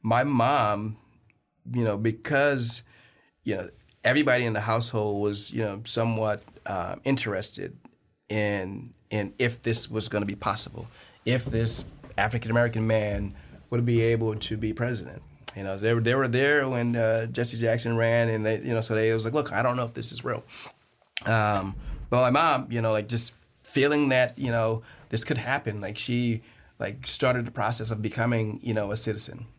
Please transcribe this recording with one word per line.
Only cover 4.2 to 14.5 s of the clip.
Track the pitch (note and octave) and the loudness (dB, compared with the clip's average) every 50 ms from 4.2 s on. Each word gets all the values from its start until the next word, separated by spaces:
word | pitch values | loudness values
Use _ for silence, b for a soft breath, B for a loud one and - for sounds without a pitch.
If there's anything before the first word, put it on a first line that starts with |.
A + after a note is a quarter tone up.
| D3+ C#3 B2 B2 B2 | 4 4 4 2 2
in | A#2 | 0
the | A2 G#2 | -2 -2
household | G#2+ A2 A2+ A#2 A#2 - - A2 G#2+ G#2+ G2+ G2+ | 0 0 0 0 0 0 0 0 0 0 0 0
was, | G#2 G#2 G2+ G2+ - - | 0 0 0 0 -2 -2
you | - A#2 | -2 -2
know, | A2+ G#2 G2 G2 A2+ | -4 -2 -4 -6 -4
somewhat, | - - A#2 A2+ A#2 A2+ A2 A2 G#2+ G#2 G#2 - - - - _ | -2 0 0 0 0 0 0 0 -2 -2 -4 -6 -18 -20 -14 _
uh, | - G2 F#2 E2+ F#2 F#2 - - | -6 -4 -4 -4 -4 -6 -4 -2
interested | C3 C3+ C3 A#2+ A2 G2+ F#2 - - - - F#2 F2 - - _ - _ _ _ _ _ _ _ _ | -2 0 0 0 -4 -4 -2 -4 -4 -6 -6 -10 -10 -12 -16 _ -20 _ _ _ _ _ _ _ _
in, | G#2+ G#2+ G#2 G#2 G2+ G2+ F#2 F#2 G2 G2+ - A#2+ - _ _ _ | -2 0 0 0 0 -2 -4 -6 -8 -10 -12 -14 -18 _ _ _
in | - G#2+ G2+ F#2+ - - | -4 -2 -2 -4 -2 0
if | B2+ A#2+ A#2 - | 0 0 0 -2
this | - A#2 A2+ - - - | -2 0 0 0 0 0
was | A2 A2 G2+ - | -2 -4 -4 -2
gonna | - G#2 G#2 | -2 -2 -2
be | G2+ G#2 | -2 -6
possible, | - - G#2 G2 A2 - - - A2+ A2+ A2+ B B B B B B B | -4 -2 -2 0 0 -2 -2 -4 -14 -14 -14 B B B B B B B
if | A#2 B2 B2+ A#2 | 0 0 0 0
this | - A#2 A2+ A#2 A2+ - - - - - - - - - | -2 0 0 0 0 0 -4 -6 -10 -16 -18 -20 -8 -2
African-American | - G2+ A2 A#2 A#2 A2+ A2 A2+ A#2+ A#2+ A#2+ A2+ A2+ A2 | 0 0 0 0 -4 -2 2 4 4 4 4 2 0 0
man | A2 A2+ A2 G#2+ G#2 G2+ G2+ G2+ G2 B B B B B B B _ | 2 2 2 2 0 -2 -4 -4 -6 B B B B B B B _
would | - A#2+ A#2+ | 0 0 2
be | A#2+ A#2+ A#2 | 4 4 4
able | A2+ A2+ A#2 A2+ A2+ A2 G#2+ | 6 4 4 4 2 0 -2
to | A2 - - | -2 -4 -6